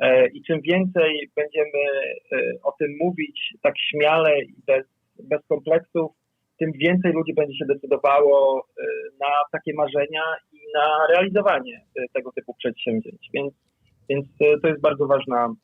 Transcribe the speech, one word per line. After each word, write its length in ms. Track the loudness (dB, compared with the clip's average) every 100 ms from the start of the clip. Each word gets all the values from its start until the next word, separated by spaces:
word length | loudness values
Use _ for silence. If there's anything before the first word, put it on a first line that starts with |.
e, 280 | 2 4 4
i 140 | 0
czym 180 | -4 -4
więcej 680 | 0 0 2 2 0 0 -6 -6
będziemy, 480 | -4 -2 -2 -2 -2 -2 -6 -10 -6
e, 40 | -4 -4 -4
o 100 | -6 -4
tym 100 | -6 -2
mówić 540 | -4 -4 -8 -8 -12 -2
tak 120 | -2 -2
śmiale 640 | -6 0 2 4 4 2
i 120 | -2 -10 0
bez, 200 | 0 0 _ _ _
bez 220 | -6 -6 -2
kompleksów, 640 | -4 0 0 0 -4 -6 _ _ _ _ -6
tym 140 | -6
więcej 400 | 0 0 2 2
ludzi 220 | 0 -2
będzie 240 | -2 -2 -4
się 80 | -4
decydowało, 1000 | -4 0 0 4 4 6 6 4 0 -4 -10
e, 40 | -8 -8 -10 -6
na 60 | -2 0 -2
takie 200 | -4 -8
marzenia 480 | -4 -2 -2 -4 -4 -6 -8 _
i 60 | _ -6
na 400 | 0 2 2 4
realizowanie, 640 | 4 2 2 2 0 -4 -16
e, 260 | _ -10 -6
tego 200 | -6 -6
typu 220 | -12 -12
przedsięwzięć. 720 | -8 -8 -6 -4 -4 -6 -16 -10
Więc, 200 | -6 -8 -10 _ _ _ _ -6
więc, 180 | -6 -6 0
e, 200 | 2 4
to 60 | 2
jest 120 | 2
bardzo 260 | 0 0 2
ważna, 480 | 2 2 0 -2 -4